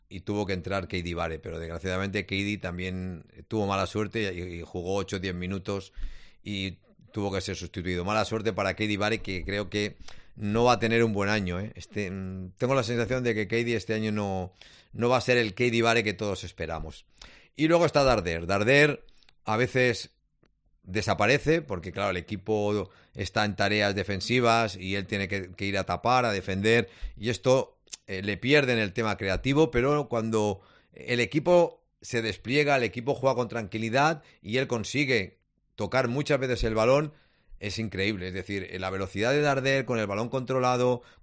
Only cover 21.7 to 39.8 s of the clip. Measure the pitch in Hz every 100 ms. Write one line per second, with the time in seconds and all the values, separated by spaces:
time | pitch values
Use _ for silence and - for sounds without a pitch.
21.7 | 90 90 90 101 90 - 101 101 107 104
22.7 | 104 87 - _ - 98 107 104 95 101
23.7 | 104 101 101 92 98 - 123 120 113 113
24.7 | 95 92 98 92 101 95 98 92 95 101
25.7 | 98 95 87 117 127 120 101 101 95 107
26.7 | 117 113 - - - 107 107 127 131 -
27.7 | _ - - - 95 98 95 127 147 127
28.7 | 120 104 120 110 98 98 90 127 143 160
29.7 | 120 131 147 - 117 110 110 104 95 -
30.7 | _ _ - - 120 117 151 175 175 160
31.7 | - _ _ - 120 113 113 110 143 147
32.7 | 135 113 123 120 123 131 120 117 117 101
33.7 | 110 113 127 151 160 - _ 95 123 135
34.7 | 117 98 135 135 117 90 - _ _ _
35.7 | - 101 127 123 131 143 139 131 117 113
36.7 | 110 113 139 151 - _ _ - - 101
37.7 | 113 107 95 101 101 92 92 90 101 87
38.7 | 92 92 95 98 98 117 147 147 135 131
39.7 | 135